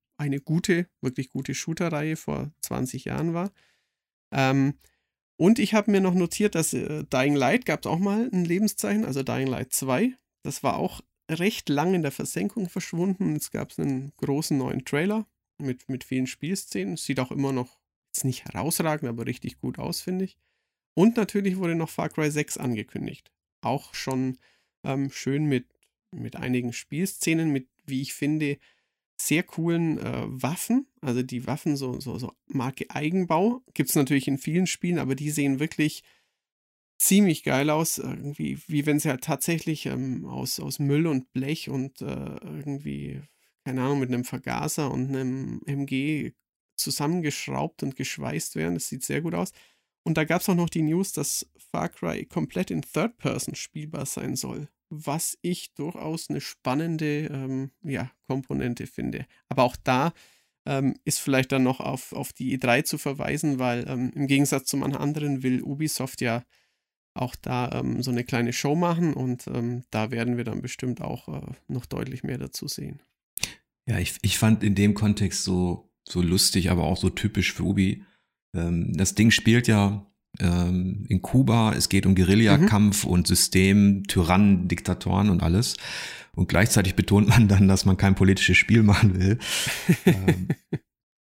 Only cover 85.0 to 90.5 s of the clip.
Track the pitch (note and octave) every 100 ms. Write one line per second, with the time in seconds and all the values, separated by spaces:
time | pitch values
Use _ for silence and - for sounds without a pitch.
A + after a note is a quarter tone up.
85 | - F#2 G2+ F2 E2 F2+ B2+ - - -
86 | - - - - F2+ E2 G2+ - F#2+ -
87 | - G2+ G#2 A#2 G#2+ G2 G2 F#2+ G2+ F#2
88 | G2 F#2+ F#2+ G2 - F2+ - A2+ G#2+ G2
89 | G#2+ F#2 F#2+ A2 - - - - - D3+
90 | - A2 F#2+ F#2 F#2